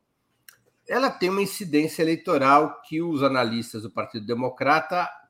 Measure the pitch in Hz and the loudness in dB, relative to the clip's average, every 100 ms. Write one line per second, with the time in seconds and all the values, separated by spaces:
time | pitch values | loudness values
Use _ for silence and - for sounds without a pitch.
0 | _ _ _ _ - _ _ _ - 208 | _ _ _ _ -20 _ _ _ -4 0
1 | 262 - 180 196 196 - 185 147 156 - | 0 0 -2 0 -2 -4 0 0 0 0
2 | 160 165 185 175 135 147 156 - - 160 | 0 0 0 2 6 6 4 -4 -8 -4
3 | 170 147 139 131 120 117 113 113 107 - | -2 0 2 2 0 -2 -6 -10 -10 -8
4 | 104 117 104 117 123 - 135 156 - 180 | -8 -8 -4 -4 -4 -2 2 2 2 -2
5 | 170 - _ | -4 -8 _